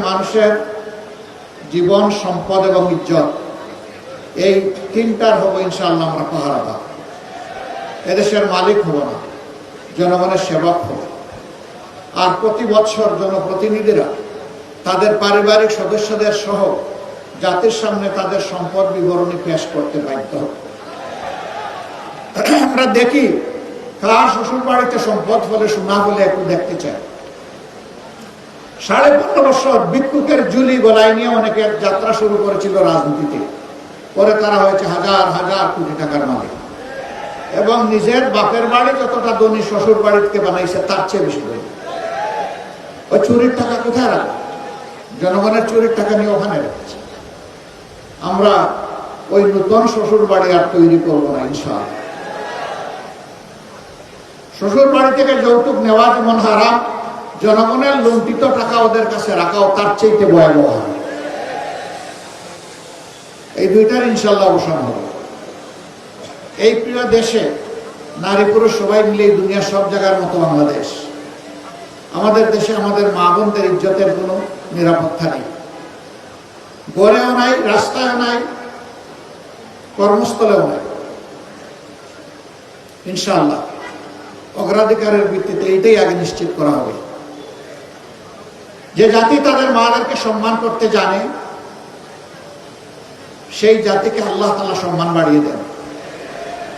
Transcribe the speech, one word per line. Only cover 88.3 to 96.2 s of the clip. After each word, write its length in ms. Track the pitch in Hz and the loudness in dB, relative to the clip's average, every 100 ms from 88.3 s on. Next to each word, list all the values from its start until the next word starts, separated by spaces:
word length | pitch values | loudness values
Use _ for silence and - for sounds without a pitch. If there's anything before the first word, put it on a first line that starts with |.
| - - - - - - - | -20 -20 -20 -20 -20 -4 4
যে 80 | 214 226 | 6 6
জাতি 200 | 226 294 277 | 4 4 4
তাদের 220 | 262 262 233 | 2 2 4
মাদেরকে 360 | 233 233 233 277 226 | 4 2 0 -4 -2
সম্মান 280 | 214 220 226 | -2 -2 0
করতে 220 | 226 226 220 208 | -2 0 2 2
জানে, 240 | 180 202 240 - - - - - - - - - - - 587 571 - - - - - - - - - - | 0 -2 -4 -8 -12 -14 -16 -18 -20 -20 -20 -20 -20 -20 -20 -20 -20 -20 -20 -20 -20 -20 -20 -20 -16 2
সেই 200 | 214 220 208 | 4 4 2
জাতিকে 320 | 190 220 214 208 | 0 0 -2 -2
আল্লাহ 200 | 185 202 202 | -2 0 0
তাআলা 180 | 196 180 | -2 -4
সম্মান 260 | 180 165 170 165 | -2 -2 0 2
বাড়িয়ে 240 | 160 151 147 | 4 2 2
দেন। 140 | - - - - - - - | -4 -10 -14 -16 -16 -16 -16